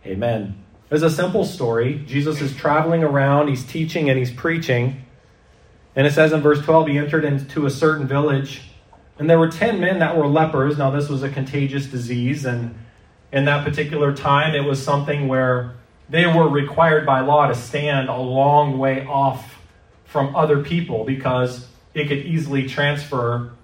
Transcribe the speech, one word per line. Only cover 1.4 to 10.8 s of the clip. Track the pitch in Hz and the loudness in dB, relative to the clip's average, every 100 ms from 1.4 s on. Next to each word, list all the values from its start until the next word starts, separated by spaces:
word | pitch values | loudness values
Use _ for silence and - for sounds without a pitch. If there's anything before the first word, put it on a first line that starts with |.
story. | - - 120 113 127 - - | -2 -2 -2 0 0 -4 -4
Jesus | 139 147 143 | -2 -2 -2
is | 135 - | -6 -2
traveling | 156 151 160 170 | 0 2 2 2
around, | 156 139 139 143 147 | 2 2 4 4 2
he's | 127 | -2
teaching | - 160 160 170 147 | -4 -4 -2 0 2
and | 131 | 2
he's | 123 | 0
preaching. | - 165 165 165 120 123 139 - - _ _ _ _ _ _ _ | -2 -2 -2 0 0 0 -4 -16 -20 _ _ _ _ _ _ _
And | - 143 | 0 2
it | |
says | 147 156 | 4 4
in | 156 | 4
verse | 147 147 | 4 2
twelve, | - 160 151 | 4 4 4
he | 143 | 0
entered | 147 156 | 0 0
into | 151 139 - 160 139 | 0 -2 -4 -4 -4
a | |
certain | - 160 151 131 | 2 0 0 -2
village, | 139 147 139 139 - - - _ - _ - | 0 0 0 -4 -12 -18 -20 _ -20 _ -6
and | 151 | 4
there | 165 | 4
were | 165 | 4
ten | - 233 202 | 0 -2 0
men | 180 185 | 0 0
that | 156 165 | 0 2
were | 143 | 2
lepers. | 151 156 139 139 | 2 2 2 0
Now, | 147 | 0